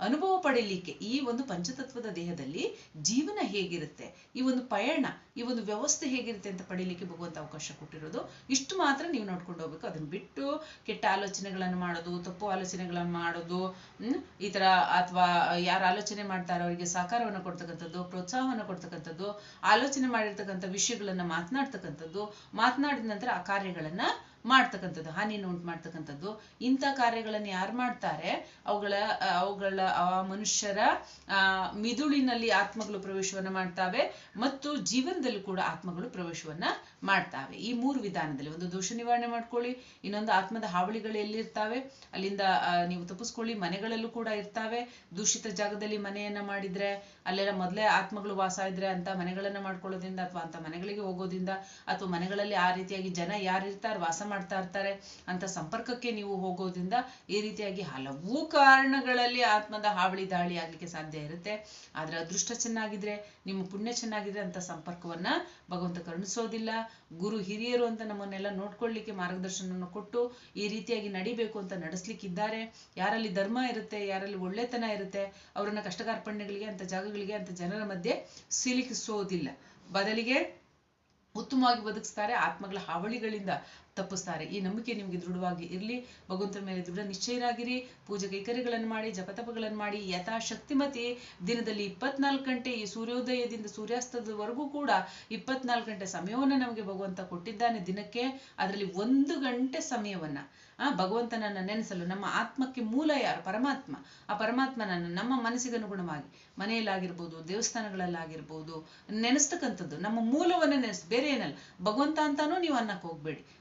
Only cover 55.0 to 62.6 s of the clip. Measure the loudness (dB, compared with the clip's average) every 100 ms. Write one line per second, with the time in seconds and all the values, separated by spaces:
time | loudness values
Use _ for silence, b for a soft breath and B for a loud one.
55 | B B -6 -4 -2 -4 -4 -4 -4 -4
56 | -2 -2 -2 -2 0 0 -2 -2 0 2
57 | 0 B -2 0 0 -2 -4 -4 -4 -6
58 | -6 -6 -2 0 4 8 12 12 10 4
59 | 4 4 4 6 6 6 4 0 2 4
60 | 4 2 0 2 2 0 -4 -6 -8 -8
61 | -6 -6 -6 -6 -6 -6 -8 -18 -12 -8
62 | -4 -4 -2 -2 -2 -2